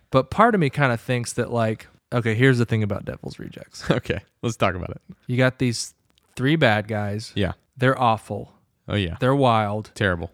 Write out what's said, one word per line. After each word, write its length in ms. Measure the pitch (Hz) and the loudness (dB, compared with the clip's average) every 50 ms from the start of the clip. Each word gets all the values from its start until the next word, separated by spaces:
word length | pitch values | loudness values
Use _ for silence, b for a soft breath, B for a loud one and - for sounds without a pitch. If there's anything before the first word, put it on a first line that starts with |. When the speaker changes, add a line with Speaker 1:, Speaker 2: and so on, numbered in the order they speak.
| _ - | _ 0
Speaker 1:
But 180 | - 131 - - | 0 0 2 2
part 240 | - - 220 240 214 | 2 2 4 4 4
of 40 | 190 | 2
me 80 | 156 131 | 2 0
kinda 280 | - 147 143 127 117 | 0 2 2 2 0
thinks 360 | 117 - - 127 123 113 - - | 0 -2 -4 -4 -4 -4 -6 -6
that, 180 | 123 113 - | -6 -4 -2
like, 360 | 120 117 113 110 110 - - - _ _ _ - - | -2 0 0 0 -2 -4 -8 -20 _ _ _ -4 -4
okay, 200 | 123 110 113 110 | -2 0 0 2
here's 220 | 110 131 135 127 | 4 6 6 6
the 80 | 120 117 | 4 2
thing 180 | - 113 110 107 | 0 0 -2 0
about 220 | 101 98 98 - | -2 -4 -6 -8
Devil's 340 | - - - - - - - | -10 -12 -10 -12 -14 -14 -14
Rejects. 440 | - - - - - _ - - - | -14 -16 -16 -16 -20 _ -18 -8 -2
Speaker 2:
<laughs> 60 | - | -2
Okay, 280 | - 120 - - 80 95 - _ _ _ | -2 -2 0 -4 -6 -6 -8 _ _ _
let's 140 | - 120 110 | -6 -6 -2
talk 180 | - 110 95 90 | 0 0 0 0
about 140 | 87 85 - | -2 -6 -10
it. 100 | - - _ - - _ _ | -10 -12 _ -20 -20 _ _
Speaker 1:
You 100 | - 123 | -4 0
got 220 | 120 127 127 - - | 2 2 2 0 0
these 340 | 131 123 110 - - - - _ _ _ _ _ _ _ - | -2 -2 -2 -4 -8 -12 -14 _ _ _ _ _ _ _ -8
three 200 | - 123 139 160 | -2 0 2 2
bad 300 | 160 147 113 104 107 104 107 | 4 4 4 4 2 0 -2
guys. 420 | 110 104 104 101 104 107 113 - - | -4 -4 -4 -4 -4 -6 -8 -6 -4
Speaker 2:
Yeah. 180 | 107 98 85 - _ _ _ - | -2 -2 -2 -2 _ _ _ -6
Speaker 1:
They're 220 | 127 131 131 131 - | 0 0 2 2 2
awful. 540 | 127 117 110 104 - - 104 117 - - _ _ _ _ _ _ _ - | 2 2 2 0 -4 -8 -10 -10 -10 -14 _ _ _ _ _ _ _ -4
Speaker 2:
Oh, 60 | - | -2
yeah. 220 | 104 95 82 82 - | -2 -2 -2 -4 -2
Speaker 1:
They're 160 | 127 127 139 | 0 2 2
wild. 560 | 143 131 123 113 110 107 101 104 107 107 - - | 4 4 4 4 2 0 -2 -4 -6 -8 -10 -4
Speaker 2:
Terrible. 360 | - 110 95 90 82 85 - | 0 0 0 0 0 -4 -8